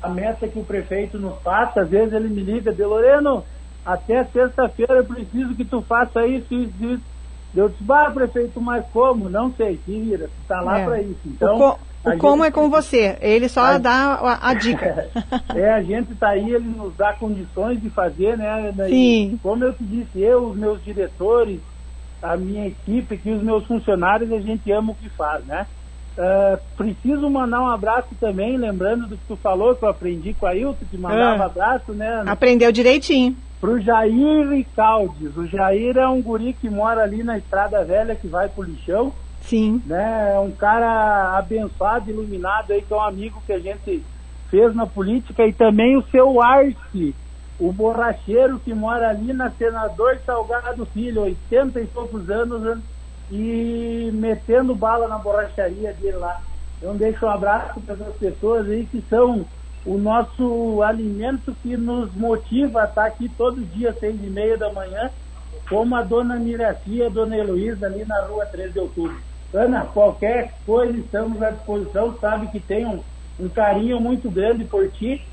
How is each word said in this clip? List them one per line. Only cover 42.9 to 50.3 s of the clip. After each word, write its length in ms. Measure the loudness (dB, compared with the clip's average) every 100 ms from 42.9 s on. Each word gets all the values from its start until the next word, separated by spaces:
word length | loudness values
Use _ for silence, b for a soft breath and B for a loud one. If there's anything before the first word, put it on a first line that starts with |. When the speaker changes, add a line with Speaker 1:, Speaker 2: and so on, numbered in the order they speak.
Speaker 1:
é 20 | -2
um 60 |
amigo 400 | 0 -4 -10 -10 -6
que 80 |
a 60 | -4
gente 440 | -4 -10 -6 -6 -6 -16 -16 -16 0
fez 260 | 4 6 4
na 100 | -4
política, 600 | -2 -2 -2 -4 2 2
e 60 |
também 420 | 6 6 6 6 4
o 60 | 4
seu 300 | 6 6 8
Arce, 760 | 6 8 6 2 -8 -4 -4 -4 -14 -16 -16 -2
o 120 | -2
borracheiro 880 | 2 0 2 0 -2 2 6 6 4
que 140 | -6
mora 360 | -4 -2 0 0
ali 220 | 0 -2
na 180 | -2 -4
Senador 640 | 0 -2 0 -4 2 2 2
Salgado 600 | -2